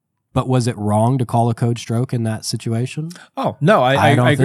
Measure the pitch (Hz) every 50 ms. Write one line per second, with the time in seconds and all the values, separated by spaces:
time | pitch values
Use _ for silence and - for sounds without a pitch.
0 | _ _ _ _ _ _ - 131 123 131 127 123 110 123 - 101 104 104 104 107
1 | 113 120 135 131 120 - - 120 117 120 113 - 127 117 120 113 - - 113 117
2 | 131 - 131 117 117 110 110 107 - - - 107 - 120 117 117 123 131 - 156
3 | 156 170 175 - - - _ 269 262 - - - 143 180 220 170 123 127 135 135
4 | - 147 143 123 123 127 147 -